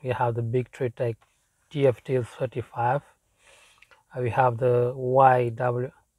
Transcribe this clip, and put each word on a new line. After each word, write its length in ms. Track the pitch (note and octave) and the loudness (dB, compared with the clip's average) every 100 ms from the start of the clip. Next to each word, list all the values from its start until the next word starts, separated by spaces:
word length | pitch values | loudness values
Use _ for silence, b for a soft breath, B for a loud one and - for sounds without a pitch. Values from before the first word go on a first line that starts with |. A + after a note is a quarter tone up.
We 100 | C3 | -6
have 240 | A#2+ B2 A#2 | -2 -2 -2
the 60 | |
Big 300 | A#2 B2+ B2 | -2 -4 -4
Tree 180 | - B2+ | -6 -6
Tech 280 | - B2 A2 _ _ _ _ _ | -4 -6 -6 _ _ _ _ _
T 160 | D3+ C3+ | 2 2
F 160 | A2+ | 2
T 160 | - B2+ | -2 -4
thirty-five. 840 | A2+ - C3 C3 - B2 A#2+ C#3+ - _ _ _ b b b b b b _ C3 | -4 -6 -8 -6 -10 -2 0 0 -4 _ _ _ b b b b b b _ -6
Uh, 60 | |
we 80 | B2 | -2
have 280 | A#2+ B2+ A#2 | 2 0 2
the 360 | B2+ B2 B2 C3+ | 0 2 0 -4
Y 540 | B2+ C3 C3 B2+ A#2+ | 0 4 6 6 0
W, 420 | A2+ B2 B2 B2+ - _ | -2 -4 -2 -6 -10 _